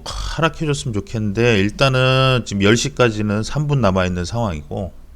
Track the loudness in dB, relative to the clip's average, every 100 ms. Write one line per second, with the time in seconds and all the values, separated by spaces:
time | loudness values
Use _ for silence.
0 | -10 -8 -6 -2 -2 -2 -4 -4 -4 -6
1 | -4 -4 -2 2 2 4 2 2 2 2
2 | 2 4 2 2 -2 2 4 4 2 2
3 | 2 2 -2 -2 -2 -4 0 2 2 2
4 | 0 -2 -4 -4 -4 -4 -8 -8 -8 -12
5 | -20